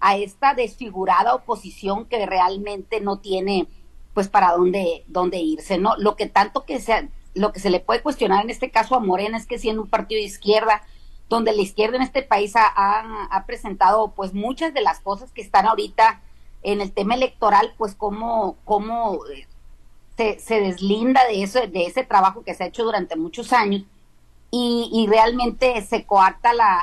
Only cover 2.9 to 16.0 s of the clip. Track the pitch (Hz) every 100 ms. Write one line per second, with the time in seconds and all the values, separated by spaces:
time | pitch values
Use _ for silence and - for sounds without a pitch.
2.9 | 220 202 196 202 190 196 190 165 - -
3.9 | - - - 196 202 185 175 180 196 175
4.9 | 160 - 180 180 180 160 156 - 180 208
5.9 | 214 208 - 208 202 208 277 - 269 -
6.9 | 220 - - - - 208 196 190 180 -
7.9 | 233 302 277 208 196 220 - 254 226 220
8.9 | 254 202 185 208 226 - 240 220 220 202
9.9 | 220 196 220 202 - 202 214 220 214 -
10.9 | - - - - 226 226 214 196 - 214
11.9 | 254 262 277 269 208 208 226 214 - 196
12.9 | 214 220 220 190 190 - 233 214 190 190
13.9 | 220 208 - 190 202 220 262 320 277 196
14.9 | - 196 196 254 - 202 202 196 220 208
15.9 | -